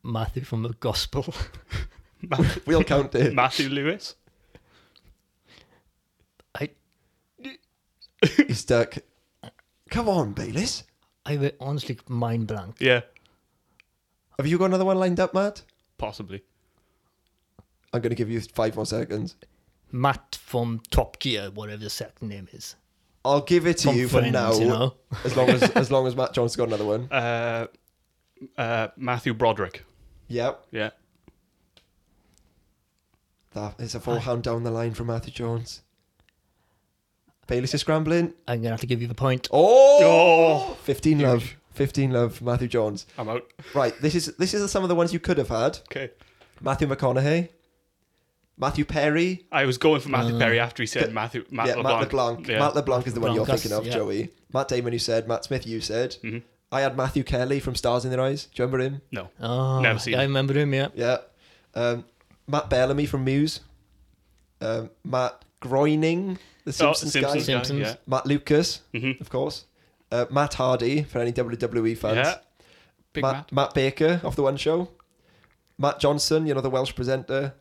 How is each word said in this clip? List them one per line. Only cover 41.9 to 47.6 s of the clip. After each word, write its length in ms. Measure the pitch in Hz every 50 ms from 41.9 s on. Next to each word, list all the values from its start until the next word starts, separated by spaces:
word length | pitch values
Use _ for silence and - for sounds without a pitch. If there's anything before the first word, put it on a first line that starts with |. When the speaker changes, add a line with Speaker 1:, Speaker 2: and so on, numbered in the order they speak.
| - 143 135 131
Speaker 3:
love, 280 | 127 120 120 113 - -
Matthew 280 | 120 120 120 120 123 120
Jones. 380 | - 120 107 107 101 95 - - - -
Speaker 2:
I'm 100 | 117 107
out. 160 | 113 123 - _ _ - 147 - -
Speaker 3:
Right, 180 | 143 131 - - -
this 140 | 139 156 151
is, 120 | 170 147 151 -
this 180 | - 185 185 -
is 160 | 208 202 190
some 120 | - 202 190
of 40 | 175
the 60 | 175
ones 180 | 170 170 170
you 60 | 170 165
could 180 | - - 180 147
have 100 | 120 -
had. 300 | 120 110 120 147 147 - - -
Speaker 2:
Okay. 200 | - 135 135 - - _ - _ _ _ - _ _ -
Speaker 3:
Matthew 260 | - 131 135 - 160
McConaughey. 600 | 139 135 131 - 127 123 127 139 147 156 170 175 170 _ _